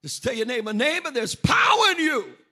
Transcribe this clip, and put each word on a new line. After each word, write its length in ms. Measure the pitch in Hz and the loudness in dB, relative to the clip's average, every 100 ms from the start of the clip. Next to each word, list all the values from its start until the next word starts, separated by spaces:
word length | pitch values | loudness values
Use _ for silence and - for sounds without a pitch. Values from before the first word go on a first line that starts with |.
Just 220 | 151 - | -12 -8
tell 100 | 247 | -6
your 120 | 233 220 | -4 -4
neighbor, 260 | 247 214 | -4 -4
"Neighbor, 400 | 214 285 349 330 | 0 0 0 -2
there's 240 | 262 226 - | -4 -4 -2
power 540 | - - - 427 427 | 2 2 4 4 4
in 60 | 349 | 2
you." 360 | 311 269 185 - _ | 0 0 -4 -16 _